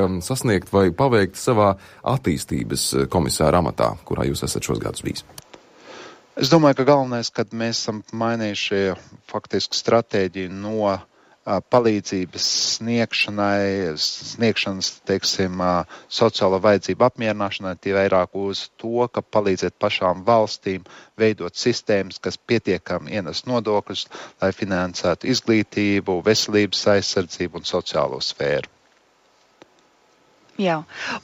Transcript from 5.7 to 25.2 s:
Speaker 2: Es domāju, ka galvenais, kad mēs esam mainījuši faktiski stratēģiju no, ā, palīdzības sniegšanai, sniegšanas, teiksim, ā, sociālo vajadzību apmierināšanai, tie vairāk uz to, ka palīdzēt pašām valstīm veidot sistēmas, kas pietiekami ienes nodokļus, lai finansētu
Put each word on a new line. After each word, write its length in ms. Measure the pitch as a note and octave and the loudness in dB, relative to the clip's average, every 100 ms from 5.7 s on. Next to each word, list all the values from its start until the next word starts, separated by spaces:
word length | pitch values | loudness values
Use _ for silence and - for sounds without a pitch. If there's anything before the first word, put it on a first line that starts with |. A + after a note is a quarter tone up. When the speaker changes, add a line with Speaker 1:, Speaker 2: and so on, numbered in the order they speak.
| - - - - - _ - | -20 -20 -20 -20 -20 _ -4
Speaker 2:
Es 140 | C3 | 4
domāju, 240 | E3 D3 C3+ | 6 6 6
ka 80 | |
galvenais, 460 | C3 C#3+ B2+ A#2+ A2+ | 6 4 4 -2 -4
kad 220 | - G#2+ A#2 | -4 -4 -4
mēs 220 | A#2 A2+ | -4 -2
esam 220 | - G#2+ - | -4 -8 -8
mainījuši 680 | A2+ A2+ A#2 G#2+ G2+ - G2 F#2+ - - - | -4 -2 0 -2 -4 -2 0 0 -2 -8 -20
faktiski 540 | - G#2+ - G2+ - - | -10 -10 -4 -4 -2 -4
stratēģiju 720 | - A2+ - G#2 F#2+ F#2 F#2 | 2 2 2 0 -2 -4 -8
no, 380 | F#2+ G#2 A2 G#2 | -8 -6 -2 0
ā, 60 | F#2+ - _ _ _ - G2 - | -2 -6 _ _ _ -4 -4 2
palīdzības 760 | B2+ A2+ G#2+ - G2 F2+ - - - - | 4 4 2 -2 -4 -4 -4 -4 -2 -2
sniegšanai, 1200 | - A2+ A#2 A2+ - - G#2 G2+ G2+ G2+ G2 F2 D#2 | -4 -2 0 0 -2 -2 0 0 2 0 0 -2 -2
sniegšanas, 880 | - - - - A#2 G2 - F#2+ - - - | -4 -6 -10 -2 0 0 -4 -4 -6 -6 -2
teiksim, 540 | G2 - - F#2 F#2 | -2 0 -2 -2 0
ā, 220 | F2+ F2+ E2 - - | 0 0 -2 -10 -10
sociālo 460 | - A2+ - G2 F#2+ | 2 2 4 2 4
vajadzību 460 | G#2+ G2 - F#2 B2 | 4 4 2 2 2
apmierināšanai, 640 | - A2+ G#2 G2 - F#2+ F2+ | 2 -2 -2 -4 -4 -8 -6
tie 140 | G2 G2 | -2 2
vairāk 400 | G2 F#2+ F2+ F#2+ | 4 2 2 -2
uz 300 | G2 F#2+ - - | -4 -6 -10 -10
to, 300 | A#2 A#2+ A#2+ | -4 -2 -2
ka 140 | - | -4
palīdzēt 540 | - G#2+ G2+ F#2 F2+ - | -2 0 2 0 -2 -2
pašām 460 | G#2 - F#2 F2+ F#2+ | -2 0 0 0 2
valstīm 580 | A#2 G#2+ - G2+ F#2 E2+ - - - | 2 2 -2 -6 -6 -10 -20 -16 0
veidot 400 | A2 G#2 F2 - | 0 0 -6 -2
sistēmas, 640 | B2 A2 - G2+ F#2+ - | -2 -2 0 0 -2 -8
kas 160 | F#2 - | -8 -8
pietiekami 800 | - A#2 - F2+ - F2+ - G#2+ | -2 -2 0 -2 -2 -6 -6 -6
ienes 300 | E2 D#2+ - | -6 -8 -4
nodokļus, 560 | B2 G#2+ G#2 - G2 - - - - | -2 0 -2 -2 -8 -10 -14 -18 -4
lai 80 | F#2+ | -4
finansētu 800 | - G2+ F2+ F2+ F2 F2+ D#2+ | -2 -2 -2 -2 -2 -2 0